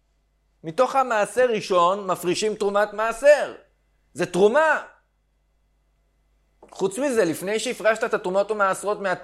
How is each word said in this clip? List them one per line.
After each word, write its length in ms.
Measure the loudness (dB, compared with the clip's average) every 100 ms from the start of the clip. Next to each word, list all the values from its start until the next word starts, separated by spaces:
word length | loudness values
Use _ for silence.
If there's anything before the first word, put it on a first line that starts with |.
| _ _ _ _ _ _ -8
מתוך 300 | 0 0 2
המעשר 500 | 0 0 0 2 2
ראשון 560 | 0 0 2 4 2 -4
מפרישים 480 | -4 -2 -2 -2
תרומת 380 | -2 0 0 0
מעשר. 600 | -2 -4 2 4 4 2 -8 _ _ _ _ _
זה 120 | -6 -2
תרומה. 560 | 2 4 4 2 0 -6 _ _ _ _ _ _ _ _ _ _ _ _ _ _ _ _ _ -18
חוץ 280 | -6 -4 -2
מזה, 260 | -2 2
לפני 340 | 0 -2 -4 -4
שהפרשת 460 | -4 -2 0 0
את 100 | -2
התרומות 360 | -2 -2 -2 -2
ומעשרות 500 | 0 0 -2 -4 -4
מה-, 140 | -4 -4